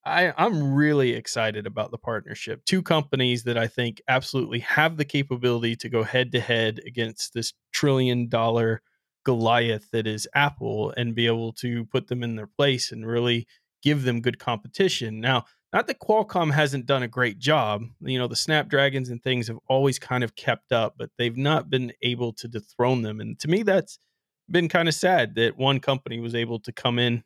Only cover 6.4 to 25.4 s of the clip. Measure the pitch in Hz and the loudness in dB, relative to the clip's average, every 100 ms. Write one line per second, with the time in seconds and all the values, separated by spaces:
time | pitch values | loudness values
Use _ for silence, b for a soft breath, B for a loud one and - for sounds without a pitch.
6.4 | 113 117 113 110 - 120 113 - - 120 | 0 0 0 -2 -10 -6 -6 -6 -8 -6
7.4 | 110 _ _ - 147 135 127 123 120 117 | -6 _ _ 0 2 4 2 2 0 0
8.4 | 117 117 113 110 _ _ _ _ - 120 | 2 2 2 -2 _ _ _ _ -2 2
9.4 | 113 120 117 107 _ 113 110 107 - 143 | 4 4 2 -2 _ -2 -2 -4 -2 0
10.4 | 143 - 117 107 107 - 117 113 117 113 | 0 0 -6 -2 -4 -2 -4 0 0 0
11.4 | 113 113 123 120 113 131 - 123 120 110 | -4 -6 -6 -6 -2 -4 -2 -6 -4 -6
12.4 | 104 - 143 127 - 113 113 117 123 117 | -10 0 2 2 -4 -8 -2 0 2 0
13.4 | 113 b b _ 143 147 127 120 117 - | -2 b b _ 2 2 2 0 -2 -2
14.4 | - 113 - - 190 - 113 110 120 127 | -4 -6 -6 0 0 0 -6 -4 0 0
15.4 | - b _ - - 269 - 214 214 185 | -2 b _ -2 -2 -6 0 0 2 0
16.4 | 160 143 147 139 120 135 123 127 123 101 | 2 2 2 -2 -2 -2 -2 0 -2 0
17.4 | 127 151 110 104 117 - 135 127 123 120 | 0 2 2 -2 -6 -12 -6 -2 -2 -4
18.4 | - 156 143 139 139 135 123 117 131 127 | 0 0 2 2 2 0 -6 -6 -2 -2
19.4 | 117 113 - 131 139 123 - 123 117 - | -4 -10 0 2 4 0 -4 -2 -2 -4
20.4 | - 117 _ 120 113 - 120 - 120 117 | -4 -4 _ 0 0 -4 -12 -4 -4 0
21.4 | 143 156 151 131 120 - 123 123 120 110 | 0 0 0 -2 -2 -4 -4 -2 -4 -6
22.4 | 120 117 - - 123 131 110 107 110 117 | -10 -10 -12 0 2 2 0 -6 -10 -6
23.4 | 147 185 214 190 - - _ _ _ _ | 0 2 4 0 0 -18 _ _ _ _
24.4 | - 175 170 175 170 147 180 180 113 113 | -2 0 2 2 2 2 2 4 2 2